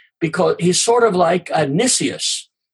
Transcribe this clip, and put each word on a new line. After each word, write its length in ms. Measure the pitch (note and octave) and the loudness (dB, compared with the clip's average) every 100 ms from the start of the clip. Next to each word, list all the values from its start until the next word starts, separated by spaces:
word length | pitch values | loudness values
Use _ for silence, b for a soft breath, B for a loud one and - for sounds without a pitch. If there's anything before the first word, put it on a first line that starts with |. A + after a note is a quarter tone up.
| b _ | b _
because 340 | D#3+ D#3+ D#3+ D#3+ | -6 0 0 2
he's 200 | F3 F3 | 0 0
sort 220 | - A#3 | 2 2
of 140 | A3+ F3+ | 2 2
like, 340 | E3 F#3 - | 2 0 -2
uh, 160 | D#3+ C#3+ | -2 0
Nicias, 840 | D3+ B3+ - C#3 - - - - _ _ | 0 0 0 -4 -4 -6 -8 -10 _ _